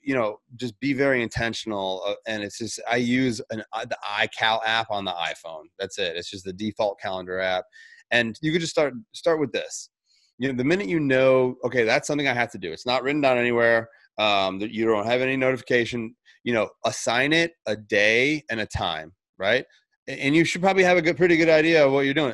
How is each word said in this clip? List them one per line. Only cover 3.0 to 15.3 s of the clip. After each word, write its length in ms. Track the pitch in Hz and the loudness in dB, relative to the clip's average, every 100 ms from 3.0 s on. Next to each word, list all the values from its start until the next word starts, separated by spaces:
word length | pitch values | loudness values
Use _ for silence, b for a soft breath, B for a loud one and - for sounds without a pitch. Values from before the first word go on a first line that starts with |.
| 120 127 131 110 - | 0 2 0 -2 -6
an, 120 | 110 104 | -10 -10
uh, 100 | 110 | -10
the 140 | 120 110 104 104 | -8 -8 -6 -2
iCal 420 | 110 - 113 113 | -2 0 0 0
app 220 | 110 113 113 | 0 -2 -2
on 140 | 104 | -4
the 80 | 95 | -6
iPhone. 520 | 87 82 73 82 80 78 - | -6 -6 -8 -12 -16 -16 -10
That's 200 | 98 - | -10 -6
it. 180 | 90 85 | -6 -6
It's 140 | 85 | -10
just 160 | 98 95 | -12 -12
the 80 | |
default 440 | 92 107 - 104 101 | -8 -6 -2 -4 -4
calendar 380 | 104 92 90 92 | -8 -8 -8 -4
app. 260 | 92 92 - B B B B | -2 -2 -6 B B B B
And 240 | 120 113 - | 0 0 -2
you 80 | 156 | -2
could 100 | 170 | -2
just 120 | 165 | -2
start, 200 | - 143 123 - | -2 -2 -2 -14
start 260 | - 170 160 | -4 0 0
with 140 | 135 | 0
this. 360 | 95 78 - - _ _ _ _ - | -4 -8 -12 -16 _ _ _ _ -6
You 120 | 131 | -4
know, 80 | 127 | -2
the 80 | |
minute 240 | 131 185 202 | 0 0 0
you 100 | 165 | -2
know, 580 | 143 131 131 131 127 123 | 2 4 4 4 2 -2
"Okay, 200 | 120 127 | -4 0
that's 240 | 110 135 - | 2 2 0
something 180 | 147 139 | -2 0
I 60 | |
have 180 | 120 120 | 0 -2
to 60 | 104 | -4
do. 140 | 90 | -10
It's 140 | 80 123 | -8 -2
not 160 | 127 | -2
written 180 | 127 151 | 0 2
down 160 | 139 123 | 4 4
anywhere." 540 | 120 117 117 113 117 b b - | 2 4 4 4 0 b b -2
Um, 420 | 107 101 95 95 | 0 2 0 -2
that 100 | 107 | -6
you 140 | 110 110 | -2 0
don't 180 | 107 | 2
have 160 | 107 123 | 2 0
any 160 | 131 | 0